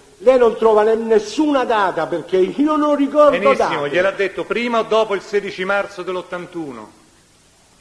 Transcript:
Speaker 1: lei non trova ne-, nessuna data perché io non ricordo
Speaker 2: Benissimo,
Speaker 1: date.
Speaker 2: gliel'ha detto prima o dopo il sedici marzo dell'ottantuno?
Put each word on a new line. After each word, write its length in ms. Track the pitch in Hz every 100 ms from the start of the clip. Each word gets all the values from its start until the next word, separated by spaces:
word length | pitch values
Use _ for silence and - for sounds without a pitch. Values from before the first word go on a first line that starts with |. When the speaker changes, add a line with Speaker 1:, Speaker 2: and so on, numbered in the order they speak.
| - -
Speaker 1:
lei 180 | 214 262
non 160 | 233 226
trova 260 | 220 214
ne-, 120 | 214 226
nessuna 680 | 226 214 208 - 302 277
data 420 | 240 220 185 160 151
perché 300 | 165 - 190
io 400 | 180 185 302 302
non 180 | 294
ricordo 360 | 294 277 302 294 -
Speaker 2:
Benissimo, 420 | 190 180 185 147
Speaker 1:
date. 60 | 143
Speaker 2:
gliel'ha 220 | 165 190
detto 340 | 190 190 -
prima 360 | 165 202 240 233
o 20 |
dopo 320 | 220 214 220
il 80 | 196
sedici 420 | - 202 190 -
marzo 380 | 185 202 190 -
dell'ottantuno? 880 | 180 180 180 180 170 170 147 117 107 _ _ _ _ _ _ _ _ _